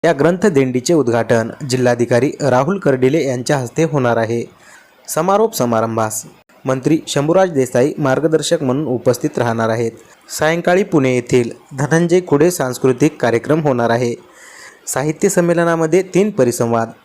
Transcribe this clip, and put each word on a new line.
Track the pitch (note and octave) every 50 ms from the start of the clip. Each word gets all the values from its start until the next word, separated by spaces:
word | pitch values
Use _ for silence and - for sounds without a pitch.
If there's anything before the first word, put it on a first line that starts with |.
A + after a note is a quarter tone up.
| -
या | E3 D#3+
ग्रंथदिंडीचे | C#3 D3 E3 F3+ F3 - C3+ C#3 C#3 C3+ C3 B2 B2+ A#2 - E3+
उद्घाटन | D#3 C3 A#2 A#2 A#2 A2+ - B2 A2+ A2+ A2+ - - D3+ C3
जिल्हाधिकारी | C3 C3 B2 B2 A#2+ A#2 A#2+ A2+ B2+ A#2+ B2 D3 - -
राहुल | D3+ C3+ A#2+ B2+ C#3 D#3 G3 F#3+
कर्डिले | - D3 C3+ B2+ B2+ C3 C#3+ E3 C3
यांच्या | C#3 B2 B2+ A#2+ - D3+
हस्ते | C3+ B2+ A#2 - - D#3+
होणार | D#3 D3 C#3+ B2+ A#2+ A#2
आहे. | A2+ A2+ G#2+ A#2 A#2 - - - _ - - - - _ _ _ _ _
समारोप | - - D#3 E3 F#3+ G3 G3+ A3 G#3+ G#3+
समारंभास | - B2+ A#2+ A#2 A2 A2+ A2+ A2+ A2+ A2 A2 - - - D3+ - _ _ _ _ _ _
मंत्री | C3+ C3 C3 B2 D3 D#3 D#3+ -
शंभूराज | - - C#3+ C#3+ D3+ F3 F#3+ F#3+ F#3
देसाई | D#3+ C3+ C3 A#2+ - A#2+ B2+ D3+ -
मार्गदर्शक | - D3+ C3 C3 C3 D3 D#3+ D#3 D#3 D3 - E3+ D#3+ D3+
म्हणून | B2+ B2+ C#3+ D#3
उपस्थित | A#2+ B2+ A#2 - C3 A#2+ - - D3+ - -
राहणार | A#2+ A#2+ A2+ A2+ A2+ A2
आहेत. | A2 A#2 A#2 A2+ A2 - - _ - _ _ - - -
सायंकाळी | D3+ D#3 E3 E3+ E3+ F3 F3+ F#3+ G#3
पुणे | G3 F3 D3+ C3 C3 B2+
येथील | B2 B2 - C#3 B2 A#2 A2+ - - _ _ C#3+
धनंजय | C3 C#3+ C3 D#3 E3 F3 E3+ F3 F#3 F3+
खुडे | - C#3+ C#3+ D#3 F3
सांस्कृतिक | F3 - C#3 B2+ B2 - - C3 B2+ A#2+ C#3+ D#3 - -
कार्यक्रम | - A#2 A2+ A#2 - A#2+ D3 E3
होणार | D3+ D3+ B2+ A#2+ A#2 A2+
आहे. | A#2 A#2+ B2 A#2+ A#2 - - _ _ - - - - - - - - _ _
साहित्य | - - C3+ C#3 D3+ D#3 - - G3
संमेलनामध्ये | - F3+ F3 F3 E3+ E3+ E3+ E3+ E3 E3 E3 D#3+ D#3+ F#3+
तीन | F#3 F#3 - F#3 G3+ G#3+
परिसंवाद | G3+ - C3 A#2+ A#2+ - A#2+ A#2 A#2 A2+ A2+ A2+ A#2 _